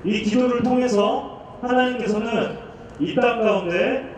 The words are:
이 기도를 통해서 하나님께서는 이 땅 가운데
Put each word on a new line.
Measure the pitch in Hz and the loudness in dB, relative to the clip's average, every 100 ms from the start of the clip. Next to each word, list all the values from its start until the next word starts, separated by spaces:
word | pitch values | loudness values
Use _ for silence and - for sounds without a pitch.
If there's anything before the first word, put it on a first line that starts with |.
이 | 175 214 | 0 0
기도를 | 214 247 247 240 | 2 2 2 2
통해서 | 240 254 247 208 202 - - - - - | 2 2 2 2 2 0 -6 -14 -16 -10
하나님께서는 | - 247 254 240 196 214 233 214 202 - - - - - | 0 2 2 0 -2 -2 0 -2 -2 -6 -14 -16 -18 -6
이 | 170 254 | -2 2
땅 | 240 233 | 2 2
가운데 | 214 196 175 175 - 269 - | 2 2 0 0 0 0 -6